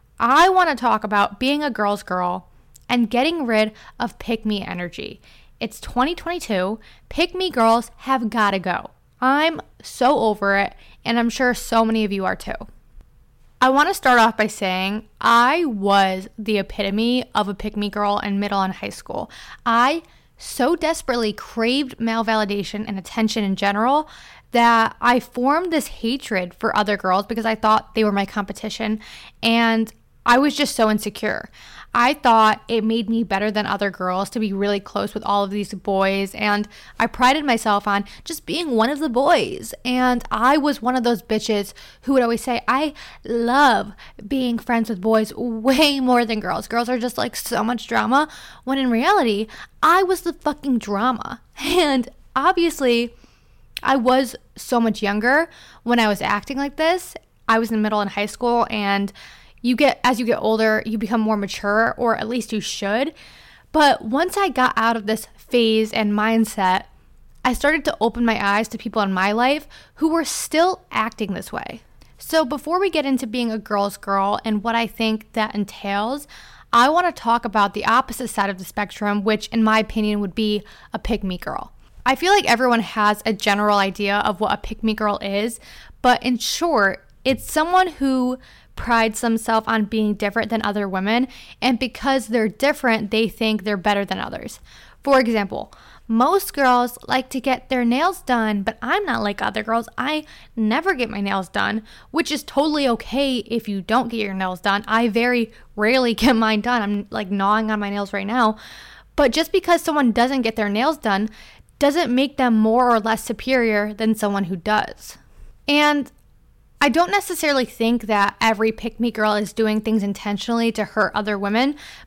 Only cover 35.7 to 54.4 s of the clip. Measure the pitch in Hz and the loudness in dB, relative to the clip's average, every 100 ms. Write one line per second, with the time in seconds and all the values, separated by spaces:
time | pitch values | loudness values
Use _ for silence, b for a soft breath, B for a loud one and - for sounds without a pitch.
35.7 | 190 - 190 190 196 196 - 208 208 208 | -8 -2 0 0 0 -4 -4 -2 0 -4
36.7 | B B B 233 - 254 294 294 233 226 | B B B -4 2 2 2 0 0 0
37.7 | 202 208 202 202 B - 320 - 302 330 | 0 0 -2 -4 B -12 -12 -6 -6 0
38.7 | 226 233 285 311 233 294 311 135 - 226 | 2 2 0 -2 2 4 4 0 -6 -12
39.7 | - 254 254 254 247 - 220 247 302 285 | -10 -4 0 2 0 -2 0 4 4 2
40.7 | 226 226 254 240 220 - 214 - 208 202 | 0 -2 0 0 0 -2 -2 0 -2 -4
41.7 | - B B - 262 233 233 - 240 - | -10 B B 0 2 2 0 -2 -2 0
42.7 | 247 302 - B B - 233 233 269 277 | 0 0 -6 B B -4 -2 2 4 6
43.7 | 214 202 - B B 208 269 247 233 - | 4 0 -12 B B -4 -2 0 -2 0
44.7 | 233 220 190 220 220 214 - 247 220 233 | 0 0 -2 2 2 2 -4 -6 -2 2
45.7 | 262 294 277 254 240 233 220 185 220 - | 4 4 2 2 2 2 -2 -4 -4 -2
46.7 | 233 233 247 247 - - - - 240 220 | -2 0 -2 -4 -4 -6 -6 -4 -2 -2
47.7 | 240 - 226 214 269 302 B B B - | -4 -2 -2 2 2 0 B B B -4
48.7 | 269 254 226 311 403 240 202 220 B B | -2 2 2 4 4 2 0 -4 B B
49.7 | - 302 370 370 381 349 - 302 294 277 | 0 4 4 4 0 -4 -4 -4 -4 0
50.7 | 240 - 202 247 240 - 240 _ - 285 | -2 0 -2 0 -2 -6 -14 _ -8 -2
51.7 | 359 302 269 233 - - 269 311 370 339 | 2 2 2 -2 -10 -8 0 2 4 2
52.7 | 311 262 233 240 - b b b b - | 2 2 2 0 -6 b b b b -18
53.7 | - - 269 233 254 254 - | -4 0 2 4 2 2 -4